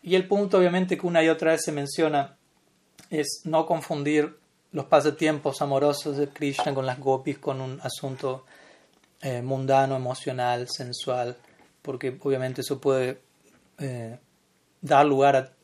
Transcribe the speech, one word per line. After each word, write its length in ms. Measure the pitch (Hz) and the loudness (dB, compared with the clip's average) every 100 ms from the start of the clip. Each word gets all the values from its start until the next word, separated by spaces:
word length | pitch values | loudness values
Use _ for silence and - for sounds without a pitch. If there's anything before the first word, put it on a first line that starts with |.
Y 120 | - | 2
el 120 | 185 185 | 2 2
punto, 320 | 202 202 190 | 0 4 4
obviamente, 380 | 180 180 185 180 | 4 2 0 -2
que 100 | 180 | 0
una 160 | 170 | 4
y 60 | 160 | 4
otra 240 | 160 160 | 4 2
vez 100 | 160 | 2
se 80 | - | 0
menciona 640 | 147 139 - 156 147 139 _ _ _ _ _ _ _ - | -4 -4 0 0 2 -2 _ _ _ _ _ _ _ -8
es 320 | 156 147 - | -4 -4 -6
no 220 | 165 156 160 | 0 0 2
confundir 680 | 165 - 151 143 151 147 - _ _ _ | -2 -2 -4 0 2 0 -4 _ _ _
los 140 | 151 135 | -8 4
pasatiempos 760 | 156 143 - 160 151 143 131 | 4 4 0 0 0 -4 -2
amorosos 560 | 143 135 147 143 156 139 | 0 2 2 0 -4 -2
de 120 | 143 | -4
Krishna 460 | - 143 139 - | -2 -4 -2 -2
con 120 | 135 131 | -2 -4
las 120 | 127 | -2
gopis, 400 | 135 131 135 139 | 0 0 -2 -6
con 220 | - 131 | -6 -6
un 180 | 131 135 | -8 -10
asunto, 640 | 131 - 139 131 139 131 - - - _ _ _ _ _ | -10 -8 -10 -6 -6 -8 -12 -20 -20 _ _ _ _ _
eh, 160 | 139 123 | -8 -6
mundano, 540 | 127 135 135 135 135 | -4 -4 2 4 4
emocional, 720 | 135 127 127 - 127 123 123 123 | 0 -4 -6 -6 -2 -2 -2 -4
sensual, 680 | - 123 123 - 123 123 127 _ _ _ _ | -10 -10 -8 -4 -2 -4 -8 _ _ _ _
porque 380 | - 131 135 127 | -10 -6 -6 -4
obviamente 420 | 143 135 131 127 | -2 -2 -2 -6
eso 180 | 127 135 | -6 -2
puede, 400 | 139 131 127 139 _ _ _ _ _ _ | 0 2 0 -4 _ _ _ _ _ _
eh, 400 | 139 123 113 120 _ _ _ _ _ _ | -8 -8 -10 -12 _ _ _ _ _ _
dar 260 | 143 143 147 | 2 4 6
lugar 300 | 135 139 135 | 6 4 4
a 140 | 131 _ | 0 _